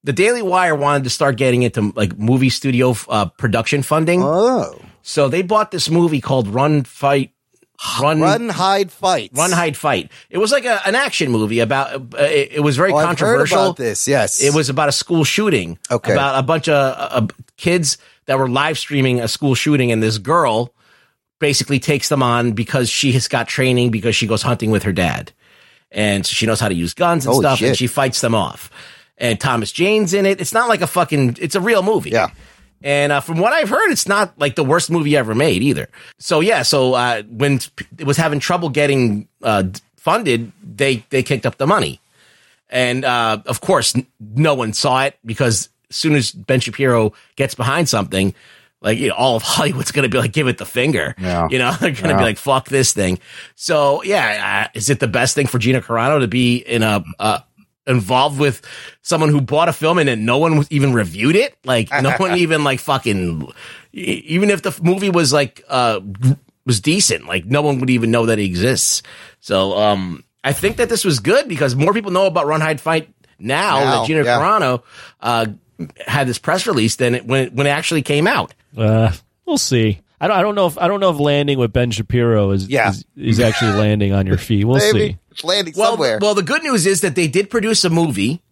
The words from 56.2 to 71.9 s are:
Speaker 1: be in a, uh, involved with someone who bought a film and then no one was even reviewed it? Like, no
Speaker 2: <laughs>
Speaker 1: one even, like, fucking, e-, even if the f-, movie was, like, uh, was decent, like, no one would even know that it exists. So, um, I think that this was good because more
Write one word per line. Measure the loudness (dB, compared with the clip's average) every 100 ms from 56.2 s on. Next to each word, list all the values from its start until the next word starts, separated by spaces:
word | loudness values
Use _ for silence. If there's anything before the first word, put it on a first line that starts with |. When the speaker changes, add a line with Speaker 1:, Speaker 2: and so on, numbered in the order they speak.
| 0
Speaker 1:
be | 2 2 0
in | -2 0
a, | 2 0 -4 -4
uh, | -2 -2 _ _ _ _ -2
involved | -2 2 2 2 2
with | 0 -2 -12 -20 -20 -14
someone | -4 0 4
who | 2
bought | 2 2 0
a |
film | 0 0 2
and | 2
then | 0 0
no | 2
one | 2 2
was | 2
even | 0 2
reviewed | 2 0 -2 2 2
it? | 0 _
Like, | -2 0 0 0
no | 0
Speaker 2:
<laughs> | 0
Speaker 1:
one | 0 0
even, | 0 0
like, | 0 -2
fucking, | -2 -2 -2 -2 -4 -6 -10 -16 -20 -20 _
e-, | -10 -8 -8 -4
even | -2 0
if | 0
the | -4
f-, | -2
movie | 0 0 0
was, | 2 2
like, | 2 0 -6 -4
uh, | 0 0 -2 -8 0 0 0 _ _ -4
was | -2
decent, | 0 0 0 -2 -4
like, | -8 0
no | 0
one | 2 0
would | 0
even | 2 2
know | 2 2
that | 0
it |
exists. | -2 0 0 0 -2 -4 -8 -20 -20 _
So, | -2 0 0 2
um, | 2 2 -2 -10 _ _
I | -4
think | -2 -2 0
that | -2
this | 0 0
was | 0
good | 2 0 0
because | -2 -2 2
more | 2